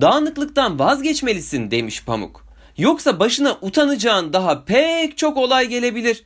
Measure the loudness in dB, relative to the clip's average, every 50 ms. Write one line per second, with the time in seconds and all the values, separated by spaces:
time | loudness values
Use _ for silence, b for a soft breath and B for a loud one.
0 | 4 4 4 4 0 -2 -4 -6 -8 -2 0 0 0 0 0 2 2 2 2 2
1 | 0 -2 -2 -2 -2 -2 -2 -4 -4 -4 -4 -4 -4 -2 -2 -2 -2 -4 -8 -10
2 | -6 -6 -6 -4 -6 -8 -12 -20 -20 b b b b b b 0 0 0 0 2
3 | 0 -2 2 2 0 0 2 0 0 0 0 -2 -6 -2 0 2 2 2 0 0
4 | 0 0 0 0 0 0 0 0 2 0 -2 -2 -2 0 2 2 2 2 0 -2
5 | -2 -4 -4 -2 -2 -2 0 0 0 2 2 2 2 0 -2 -2 -2 -2 -4 -2
6 | -2 -2 -2 -4 -8